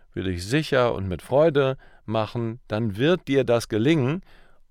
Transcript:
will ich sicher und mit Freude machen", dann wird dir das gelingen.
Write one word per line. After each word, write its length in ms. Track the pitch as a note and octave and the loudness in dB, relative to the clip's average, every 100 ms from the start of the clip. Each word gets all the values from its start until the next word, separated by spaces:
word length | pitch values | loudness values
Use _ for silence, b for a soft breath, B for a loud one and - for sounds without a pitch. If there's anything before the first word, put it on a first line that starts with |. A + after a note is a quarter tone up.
| b | b
will 140 | - F#2 | -6 -4
ich 180 | F2 F#2+ | -4 -2
sicher 480 | D3 D3+ C3 A#2+ | -2 0 2 2
und 140 | - F#2+ | 0 -4
mit 140 | E2+ | -6
Freude 560 | - C3 E3 C#3+ C3+ C3 b b - | -2 2 4 4 0 -2 b b -4
machen", 540 | A2 G#2+ A#2+ A2+ A#2 - | -4 -2 -4 -6 -8 -6
dann 300 | G#2+ A#2 G2+ | -4 -2 0
wird 300 | D3 F3+ - | 0 0 0
dir 160 | C3+ | 0
das 260 | A#2+ A#2 - | 2 0 0
gelingen. 520 | G#2+ C3 E3 B2 F3+ b b b b - | 0 2 2 0 -4 b b b b -12